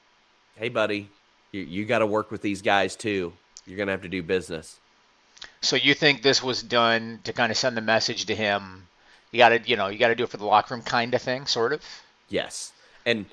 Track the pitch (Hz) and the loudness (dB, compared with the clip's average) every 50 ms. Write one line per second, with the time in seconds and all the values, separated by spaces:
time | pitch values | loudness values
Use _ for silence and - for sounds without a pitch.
0 | _ _ _ _ _ _ _ _ _ _ _ 107 113 123 120 113 107 104 104 101 | _ _ _ _ _ _ _ _ _ _ _ -8 -8 -4 0 0 0 0 -2 -4
1 | 101 101 _ _ _ _ _ _ _ _ - 98 82 69 87 101 107 107 117 110 | -8 -12 _ _ _ _ _ _ _ _ -10 -10 -10 -6 -6 -6 -2 0 2 2
2 | 110 104 107 107 107 - 110 92 - 104 98 92 98 107 101 98 95 92 - - | 2 2 2 -2 -2 -4 -8 -6 -6 -6 -6 -2 0 2 2 4 2 0 -4 -6
3 | - 107 101 95 87 85 85 _ _ _ _ - - 95 92 101 101 98 95 92 | -4 -2 -2 -2 -4 -4 -8 _ _ _ _ -20 -20 -12 -8 -4 -2 -2 -2 -4
4 | 95 85 95 92 82 87 95 92 87 - 82 78 - - - - _ _ _ _ | -6 -6 -6 -6 -2 -2 -2 -2 -2 -4 -8 -10 -10 -14 -20 -20 _ _ _ _
5 | _ _ _ _ _ _ _ - - - _ _ - - 143 127 123 139 139 - | _ _ _ _ _ _ _ -20 -20 -20 _ _ -2 0 0 2 4 4 4 4
6 | 165 143 139 113 113 135 127 - 127 127 117 - 117 - 123 120 117 117 117 113 | 4 2 2 4 4 2 2 4 0 -2 -4 -4 -4 0 2 4 4 4 2 2
7 | 113 113 113 110 - 113 - 131 120 110 107 - 135 127 117 113 110 110 113 110 | -2 -6 -10 -10 -10 -6 -2 -2 -2 0 0 0 -2 -2 -2 -2 0 2 2 2
8 | - - 113 - 95 110 104 107 110 101 101 101 98 95 92 95 90 _ _ _ | 2 -2 -4 -4 -4 -4 -2 0 0 0 0 0 -2 -8 -16 -20 -20 _ _ _
9 | _ _ - _ _ _ 113 117 120 113 117 113 107 120 117 104 95 98 104 107 | _ _ -20 _ _ _ 4 6 8 8 8 4 2 0 0 0 0 -2 2 2
10 | 120 117 117 120 113 - - - 104 104 104 104 - - 131 117 - - 131 120 | 2 4 4 2 -2 -4 -4 -6 0 4 4 4 4 2 -6 -8 -6 -2 -2 -2
11 | 117 123 123 117 - 131 127 135 143 - - 120 113 131 147 156 - - - - | 0 0 -2 -2 -2 -4 -6 -4 -4 -4 0 0 0 0 0 -4 -6 -14 -20 -20
12 | - _ _ _ _ _ 101 80 - - - - - - - _ - _ - - | -20 _ _ _ _ _ -6 -6 -6 -6 -10 -12 -14 -14 -16 _ -20 _ -20 -4
13 | _ 117 117 107 98 - | _ -2 -2 -2 -4 -10